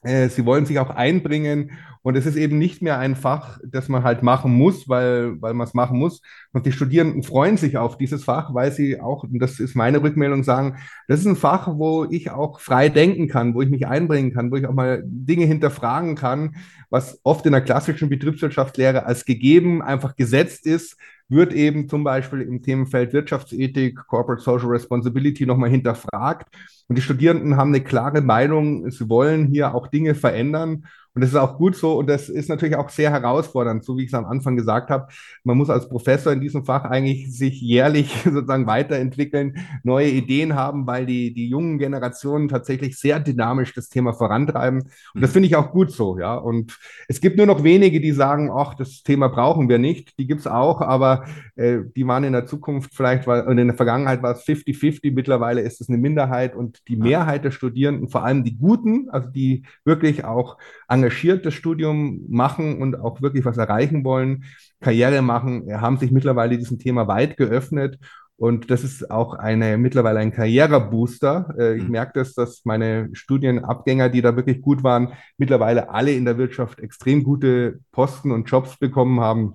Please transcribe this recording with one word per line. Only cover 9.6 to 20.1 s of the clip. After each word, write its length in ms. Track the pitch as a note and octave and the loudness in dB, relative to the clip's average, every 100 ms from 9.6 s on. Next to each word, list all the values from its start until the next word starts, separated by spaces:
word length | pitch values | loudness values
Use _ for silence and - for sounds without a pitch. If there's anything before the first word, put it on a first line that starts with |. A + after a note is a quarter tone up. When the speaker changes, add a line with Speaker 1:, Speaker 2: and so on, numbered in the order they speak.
| B2+ B2+ | -4 0
Speaker 1:
meine 260 | A#2 D3 | 2 2
Rückmeldung, 420 | D3 D3+ C#3 C#3 | 2 0 0 0
sagen, 340 | C3+ B2+ C#3 C3+ - - - | 0 0 0 -6 -18 -20 -2
„Das 120 | D3 | 0
ist 60 | G3+ | 2
ein 100 | F#3 | 2
Fach, 320 | C#3+ F#3 F#3 | 2 2 -2
wo 380 | D3+ D#3 D#3+ D#3 | -2 0 0 -2
ich 240 | E3+ - | -4 -6
auch 320 | - D3 - | -6 -6 -8
frei 260 | - B2+ D3 | 0 4 4
denken 400 | D3 E3 F3+ D#3 | 6 4 4 0
kann, 280 | B2+ A#2+ A#2+ | 0 0 0
wo 80 | |
ich 60 | C3+ | 0
mich 180 | C3+ C3 | 0 0
einbringen 440 | C#3 E3 D3 C3 | -2 0 0 0
kann, 200 | B2 A#2+ | -2 -4
wo 40 | C#3 | -2
ich 120 | C3 | -2
auch 60 | |
mal 280 | C3 B2+ B2 | 0 0 -2
Dinge 420 | B2+ A#2+ C3 E3 D#3+ | -4 -10 -2 2 2
hinterfragen 720 | D#3 D3+ C#3+ A#2 C3+ E3+ D3 | 2 0 -2 -4 -2 -4 -4
kann“, 400 | B2 C3+ D#3 D#3 - - - | -4 -2 -4 -8 -20 -20 -4
was 280 | B2+ C3 - | -4 -4 -4
oft 220 | - - D#3+ | 0 2 4
in 40 | |
der 100 | C#3 | 2
klassischen 460 | C3 C3 D3+ D#3 D3+ | 2 0 0 -4 -2
Betriebswirtschaftslehre 1000 | C3+ C#3+ D3+ D3+ C3+ C3+ - C3 C3 - | -2 -4 -4 -4 -2 -4 2 2 2 0
als 180 | A#2+ - | -4 -2
gegeben 560 | A2+ B2+ E3 F3 E3+ | 2 6 6 6 0
einfach 340 | - C3+ C3+ | -2 -4 -4